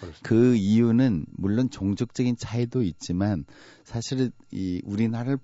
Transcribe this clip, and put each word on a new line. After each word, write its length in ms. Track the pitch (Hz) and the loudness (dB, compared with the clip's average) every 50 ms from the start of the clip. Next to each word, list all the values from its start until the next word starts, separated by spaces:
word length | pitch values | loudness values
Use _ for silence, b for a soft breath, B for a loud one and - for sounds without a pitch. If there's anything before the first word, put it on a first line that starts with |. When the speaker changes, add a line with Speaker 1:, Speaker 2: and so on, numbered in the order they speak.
Speaker 1:
그렇습니다. 200 | - 87 82 - | -18 -18 -18 -12
Speaker 2:
그 320 | - - 113 113 120 127 123 | -2 2 4 6 6 6 6
이유는 720 | 110 95 98 110 113 120 117 113 120 131 127 101 78 - - | 4 4 4 4 4 4 4 4 4 4 2 2 0 -4 -8
물론 360 | - - 92 98 104 117 131 123 | -10 -6 -2 -2 0 0 0 -2
종족적인 680 | - - 98 98 101 - 127 - - - 127 123 120 | -4 -4 -2 -2 -2 -2 -4 -6 -4 -2 -2 -2 -2
차이도 460 | - - - 110 120 120 117 - 117 | -4 -6 -6 -4 -4 -4 -2 -2 -2
있지만 600 | 110 90 76 - - - 87 90 98 107 101 78 67 B B B B B B B B | -2 -2 -4 -6 -8 -4 -2 0 0 0 0 -2 -6 B B B B B B B B
사실은 460 | - - 120 - - 139 131 131 117 - - - - | -10 -10 -8 -6 -4 -2 -2 -2 -2 -4 -10 -18 -12
이 300 | - - 95 92 90 90 - | -10 -6 -6 -4 -4 -6 -6
우리나라를 520 | 104 101 104 113 110 117 117 120 127 139 135 | -6 -2 -2 -2 -2 -2 -4 -4 -4 -4 -4